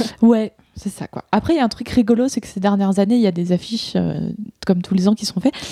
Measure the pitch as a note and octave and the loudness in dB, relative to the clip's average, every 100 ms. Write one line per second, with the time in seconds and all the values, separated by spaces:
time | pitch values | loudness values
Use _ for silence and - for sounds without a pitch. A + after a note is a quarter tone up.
0 | B3+ - A3+ A3+ A3 - _ - G3+ - | -4 2 4 4 0 -10 _ -12 -10 -10
1 | - - - G#3 - E4 A#3 - - B3+ | -12 -12 -2 0 2 2 0 -2 -2 0
2 | G#3+ A#3 C4 - - G3+ G3 G3+ G3 G3 | 2 2 0 -2 -8 -4 0 2 2 2
3 | G3+ A#3+ G#3 E3+ F3 F3+ - A3 - F#3 | 2 4 2 0 0 0 -2 -8 -4 -2
4 | E3+ - - - G#3+ - - F3+ - F#3 | -2 -2 -6 -8 -12 -6 -2 0 0 0
5 | F#3+ G#3+ G#3 F#3 C4 - - | 2 0 -2 -2 -2 -2 -8